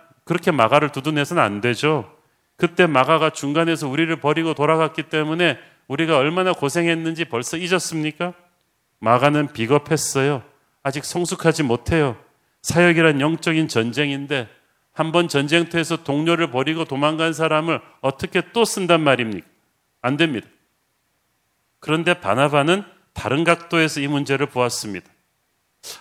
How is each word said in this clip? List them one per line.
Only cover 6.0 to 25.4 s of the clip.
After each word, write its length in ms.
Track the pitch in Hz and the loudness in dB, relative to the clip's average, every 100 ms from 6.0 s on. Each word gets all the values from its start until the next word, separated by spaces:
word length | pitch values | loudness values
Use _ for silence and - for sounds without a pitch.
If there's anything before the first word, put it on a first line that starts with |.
| 165 147 | 2 2
얼마나 360 | 143 180 185 | 2 0 0
고생했는지 720 | 165 143 170 170 165 160 160 | 0 -2 0 0 0 -4 -6
벌써 320 | 160 117 123 170 | -4 -6 -6 -8
잊었습니까? 760 | 175 180 - 160 151 - 175 - _ _ _ _ _ _ | -2 -2 -2 -4 -4 -6 -8 -10 _ _ _ _ _ _
마가는 520 | 110 120 143 147 147 | 2 4 4 2 -2
비겁했어요. 920 | 113 113 143 143 151 - 135 139 135 - _ _ _ | -4 0 0 0 -2 -2 0 0 -2 -8 _ _ _
아직 220 | 139 143 | -8 -6
성숙하지 580 | - 175 175 180 165 160 | -6 -6 -4 0 0 2
못해요. 540 | 135 120 - 165 143 110 _ _ _ _ | 0 0 0 0 0 -4 _ _ _ _
사역이란 580 | - 151 175 165 160 143 | -2 4 4 6 4 4
영적인 480 | 147 165 175 160 156 | 0 -2 -2 0 0
전쟁인데 800 | 117 117 120 143 139 143 139 107 _ _ _ _ | 0 -2 -2 -4 -4 -4 -6 -6 _ _ _ _
한 200 | - 160 | -6 -2
번 160 | 170 170 | 0 0
전쟁터에서 760 | 143 143 170 165 170 160 160 | 0 2 0 0 -2 -2 -4
동료를 460 | - 143 165 170 160 | -4 -2 0 0 0
버리고 320 | 127 135 160 | -2 -2 -4
도망간 480 | 160 135 147 156 165 | -4 -2 -2 0 -2
사람을 480 | 151 160 156 165 139 - _ | 0 0 0 0 -4 -8 _
어떻게 400 | 135 - 185 185 - | -4 -4 -4 -4 -2
또 120 | 233 | 0
쓴단 360 | 220 208 175 165 | 0 0 2 4
말입니까? 440 | 147 127 113 92 - _ _ _ _ _ | 6 4 0 -8 -12 _ _ _ _ _
안 160 | 123 143 | -4 0
됩니다. 300 | 160 113 - _ _ _ _ _ _ _ _ _ _ _ _ _ | 0 -2 -10 _ _ _ _ _ _ _ _ _ _ _ _ _
그런데 340 | - 160 170 | -4 -2 0
바나바는 720 | 175 95 113 147 143 147 196 196 _ _ | 0 0 2 2 2 2 0 -4 _ _
다른 320 | - 107 139 | -8 -4 0
각도에서 560 | 170 170 - 170 156 147 | 2 0 0 0 0 0
이 60 | 143 | -2
문제를 380 | 143 135 135 143 | -2 0 -2 -2
보았습니다. 600 | 123 123 - 107 95 - _ _ _ | -2 -2 -2 -8 -10 -14 _ _ _